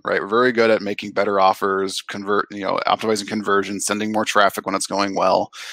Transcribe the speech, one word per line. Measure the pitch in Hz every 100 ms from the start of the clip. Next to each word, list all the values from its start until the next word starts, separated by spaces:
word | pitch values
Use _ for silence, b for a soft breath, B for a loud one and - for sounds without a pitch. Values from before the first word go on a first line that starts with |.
right? | - 95
We're | 98
very | 113 127
good | 117 113
at | 107
making | 101 101 104
better | 98 101 98
offers, | 95 95 101 95 95 -
convert, | - 101 101 101 -
you | 101
know, | 92 92 -
optimizing | - 110 107 101
conversion, | 110 101 98 98 98
sending | - 104 107
more | 110
traffic | 107 104 98 -
when | 98
it's | 98 -
going | 98 101
well. | 95 92 95 98 B B